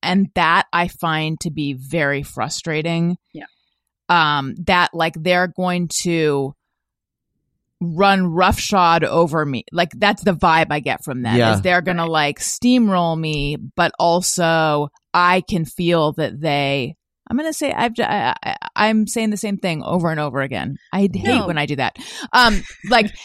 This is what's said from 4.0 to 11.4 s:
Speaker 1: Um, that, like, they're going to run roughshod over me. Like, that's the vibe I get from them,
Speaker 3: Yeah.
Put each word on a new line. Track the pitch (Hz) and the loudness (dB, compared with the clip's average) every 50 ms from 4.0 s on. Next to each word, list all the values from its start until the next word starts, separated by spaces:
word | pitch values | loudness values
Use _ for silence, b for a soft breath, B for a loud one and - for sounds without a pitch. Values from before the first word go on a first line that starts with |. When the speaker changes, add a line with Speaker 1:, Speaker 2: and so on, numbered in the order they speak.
| _ - | _ 0
Speaker 1:
Um, | 175 170 160 151 147 143 135 135 - - 170 - | 2 2 4 2 2 -2 -2 -4 -8 -8 -2 2
that, | 185 180 175 - - | 2 2 2 2 0
like, | 165 165 165 - 160 | -2 -2 -2 -2 -4
they're | 156 180 180 180 180 180 | 0 0 2 2 2 0
going | - - 185 180 180 175 175 156 - - | -2 -4 -2 -2 0 -2 -2 -4 -4 -4
to | - 175 170 165 156 151 143 139 139 135 143 _ _ _ _ _ _ _ _ _ _ _ _ _ _ _ _ _ _ _ _ _ _ _ _ - | -2 -2 0 2 2 2 0 0 -2 -4 -8 _ _ _ _ _ _ _ _ _ _ _ _ _ _ _ _ _ _ _ _ _ _ _ _ -8
run | 170 170 160 165 196 196 196 190 185 180 | -8 -6 0 2 4 4 6 4 2 2
roughshod | 160 175 185 190 - - - - 208 190 175 170 165 170 156 | 2 2 4 2 2 0 -2 0 2 4 4 6 4 4 2
over | - - 165 175 160 151 160 151 | 2 2 2 2 2 2 -2 -2
me. | 147 135 113 - - | -2 -2 -6 -6 -6
Like, | - 175 170 160 - | -2 -2 -2 -2 0
that's | - 208 202 208 - - | 0 2 2 2 2 0
the | 208 180 | 0 0
vibe | 147 - 175 160 160 160 156 | 2 2 4 4 4 2 2
I | 151 151 | -2 -4
get | - 143 - - - | -2 -4 -4 -4 -6
from | 156 131 127 | -8 -6 -4
them, | 123 120 113 | -2 0 2
Speaker 3:
Yeah. | 120 | 4